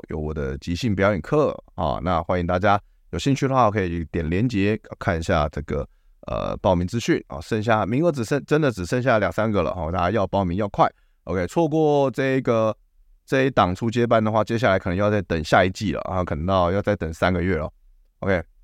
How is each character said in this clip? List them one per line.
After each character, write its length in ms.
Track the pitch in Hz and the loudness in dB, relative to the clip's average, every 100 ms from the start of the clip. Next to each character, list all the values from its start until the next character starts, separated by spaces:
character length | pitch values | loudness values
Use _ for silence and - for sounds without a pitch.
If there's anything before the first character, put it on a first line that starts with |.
| - | -2
有 100 | 80 | -6
我 120 | 76 | -6
的 240 | 76 67 71 | -4 -4 -6
即 160 | - 87 | -6 -4
兴 200 | 123 95 | -2 2
表 160 | 98 | 2
演 80 | 101 | 0
课 380 | - 151 131 - - | 0 0 0 -2 -10
啊， 260 | - 80 55 | -4 -2 -2
那 180 | 82 85 | 0 -2
欢 180 | 85 92 | 0 -2
迎 60 | 85 | 0
大 140 | 90 | 0
家 200 | 101 101 - _ _ | 2 2 -2 _ _
有 80 | 87 | -4
兴 160 | 139 | 0
趣 140 | 135 139 | 0 2
的 80 | 131 | 2
话， 160 | 113 | 2
可 120 | 104 | 2
以 220 | 92 85 78 | -2 -4 -4
点 180 | 87 78 | -4 -2
连 180 | 87 123 | 0 0
结 320 | 101 98 110 - - | 2 0 0 -6 -8
看 180 | - 85 | -4 -2
一 60 | |
下 260 | 82 87 76 | 0 0 0
这 100 | - | -4
个， 160 | - 76 69 _ _ _ - | -6 -6 -6 _ _ _ -10
呃， 280 | 55 50 50 | -6 -6 -2
报 180 | - 90 | 2 2
名 100 | 90 | 0
资 140 | 117 | -2
讯 200 | - 165 - | -2 -2 -4
啊。 160 | 69 | -12
剩 200 | 80 113 | -6 -2
下 260 | 107 110 92 | 2 0 2
名 180 | 123 170 | 0 0
额 60 | |
只 120 | 147 | 0
剩， 160 | 110 143 113 | -2 -4 0
真 160 | 151 | 0
的 80 | 147 | 2
只 160 | 107 90 | -2 -2
剩 160 | 127 | -2
下 160 | 123 113 | 2 2
两 140 | 95 | 2
三 200 | 85 110 | 0 0
个 120 | 101 | 0
了 100 | 82 | 0
哈， 180 | 92 78 | -2 -4
大 60 | 90 | -2
家 140 | 87 | 0
要 160 | 107 95 | 0 0
报 180 | 98 92 | 0 0
名 120 | 87 | -2
要 120 | 104 | -4
快。 180 | - 147 - _ _ | 0 0 0 _ _
OK， 240 | - 90 87 | -6 -4 -2
错 200 | - 165 | -2 0
过 420 | 156 156 147 139 | 0 2 2 0
这 260 | 117 135 131 | 0 -2 0
一 40 | |
个， 340 | 127 117 110 104 _ _ _ _ | 0 0 0 -4 _ _ _ _
这 200 | - 135 | -4 0
一 80 | 131 | 2
档 240 | 131 92 92 | 2 2 2
初 160 | 117 | -2
阶 160 | 120 117 | 0 2
班 160 | 113 | 4
的 80 | 107 | 4
话， 120 | 107 | 2
接 140 | 107 113 | 0 2
下 100 | 113 | 2
来 120 | 95 | 2
可 100 | - | 0
能 80 | 87 | 0
要 140 | 104 | 2
再 100 | 104 | 0
等 200 | 90 85 | 0 -4
下 200 | 78 117 | 2 4
一 60 | 92 | 4
季 220 | 95 104 | 0 -4
了 100 | 65 | -4
啊， 220 | - 92 | -4 -4
可 100 | 90 | -2
能 100 | 76 87 | -4 0
到 240 | 95 87 | 2 2
要 100 | 98 | 0
再 140 | 104 104 | 0 -2
等 180 | 82 | -4
三 180 | 82 90 | -2 0
个 120 | 92 | 0
月 120 | 87 82 | 0 -2
了。 160 | 78 - _ _ _ _ | -4 -10 _ _ _ _
OK， 220 | 95 92 82 _ | -2 -2 -2 _